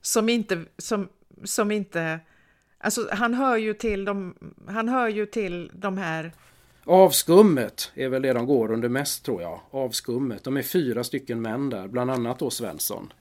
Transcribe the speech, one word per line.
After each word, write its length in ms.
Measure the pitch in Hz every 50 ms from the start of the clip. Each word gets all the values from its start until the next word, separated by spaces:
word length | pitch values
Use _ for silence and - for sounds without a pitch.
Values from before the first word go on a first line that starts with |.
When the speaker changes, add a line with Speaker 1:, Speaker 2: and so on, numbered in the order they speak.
Speaker 1:
Som 280 | - - - 233 214 226
inte, 360 | 240 226 202 - 190 170 160 - _ -
som, 300 | - - 226 202 190 - _ _ _ _ - - -
som 260 | - - - 208 208
inte, 500 | 214 208 190 - - 170 165 160 160 165 - _ _ _ _ _ _ _ _ _ _ _
alltså 300 | - 214 - 240 - -
han 220 | 196 196 240 233 240
hör 220 | 254 269 262 240
ju 180 | 220 220 214 208
till 300 | 214 233 220 202 196 196
de, 300 | 202 202 196 190 180 - - - - - - - 156
han 200 | 196 226 226 240
hör 200 | 262 254 240 220
ju 180 | 208 214 208
till 440 | 208 - 226 202 180 175 175 170 - -
de 240 | 180 202 196 190 196
här 340 | 185 160 160 160 156 165 - _ _ - _ _ _ _ _ _ -
Speaker 2:
Avskummet 1080 | - 180 185 190 180 - - - - 170 196 220 196 151 127 110 98 - - - - -
är 140 | - 131 131
väl 140 | 131 131
det 100 | 135 131
de 140 | 120 120 123
går 260 | 131 143 120 110 107
under 160 | 113 117 120 117
mest, 360 | 123 135 143 143 - - -
tror 180 | 139 110 87
jag. 180 | 85 85 82 87 - -
Avskummet. 760 | - 135 131 117 - - - 127 120 127 139 123 104 - -
De 120 | 131 135
är 60 | 139
fyra 420 | - - - 180 147 123 110 120 120
stycken 380 | - - 131 - - 117 117
män 280 | 113 110 110 131 143 135
där. 180 | 117 95 95 101
Bland 220 | 123 123 123 131
annat 280 | 131 123 117 117 127 -
då 120 | 151 120
Svensson 640 | - - 117 92 - - - - 104 87 - - - _